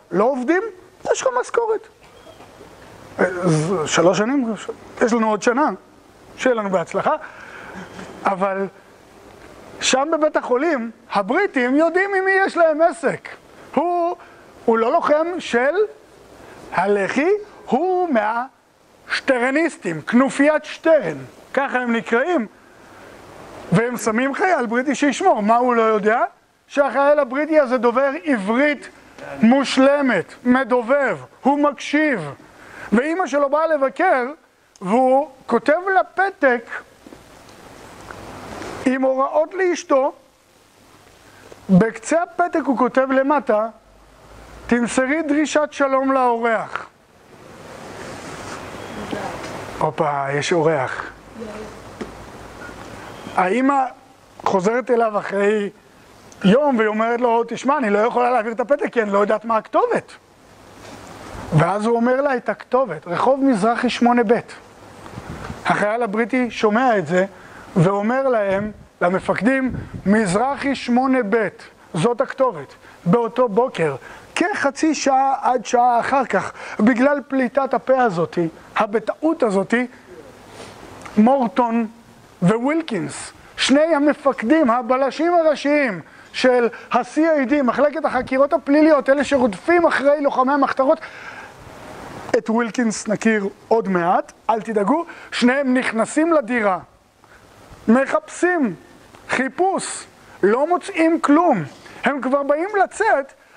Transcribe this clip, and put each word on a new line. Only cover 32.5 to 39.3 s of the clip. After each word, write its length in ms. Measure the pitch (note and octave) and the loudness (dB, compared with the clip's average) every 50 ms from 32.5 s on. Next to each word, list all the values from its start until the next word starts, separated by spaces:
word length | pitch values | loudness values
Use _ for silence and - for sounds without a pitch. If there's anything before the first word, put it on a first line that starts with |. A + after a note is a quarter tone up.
| - - - - - - - - - | -20 -20 -20 -20 -20 -18 -4 0 0
ואמא 340 | A3 C4+ D#4 E4 F#4 F#4 | 2 2 2 0 -2 -2
שלו 240 | C4+ C4+ D4 C#4+ C4+ | -2 0 0 0 2
באה 160 | C#4 D4+ D#4+ | 2 0 2
לבקר, 580 | D#4+ D#4 C#4+ C4+ C4 - - E4 F#4 E4 C4 A#3+ B3+ D4+ - _ _ _ _ _ _ _ - | 2 2 0 0 0 0 0 2 2 2 2 0 -4 -8 -12 _ _ _ _ _ _ _ -10
והוא 480 | G3 F3+ G#3 B3 C4 B3+ C4 C4+ D4 D#4 - - - | -4 0 2 4 4 4 4 2 2 -2 -8 -16 -4
כותב 340 | - A3+ A3+ - - D4 F4 F4+ G4 F#4+ | -2 -2 0 2 2 0 0 0 0 2
לה 100 | F#4 D#4+ | 2 0
פתק 600 | - - - F#4+ G4 F#4+ - D4+ C4+ A#3+ A#3+ A#3 - - - - - - _ - - - - - - - - - - - - - - - - - - - - - - - - - - - - - - - - - - - - - | 0 0 -2 -2 -2 0 0 2 2 2 0 -2 -8 -14 -16 -16 -18 -20 _ -20 -20 -20 -20 -20 -20 -20 -20 -20 -20 -20 -20 -20 -20 -20 -20 -20 -20 -20 -20 -18 -18 -18 -18 -18 -18 -18 -18 -16 -16 -14 -14 -14 -14 -12 -6 -4
עם 160 | C4 B3+ C4+ C4 | -2 -2 0 0
הוראות 520 | C4 C4 C4 C4+ - | 0 0 0 -2 -2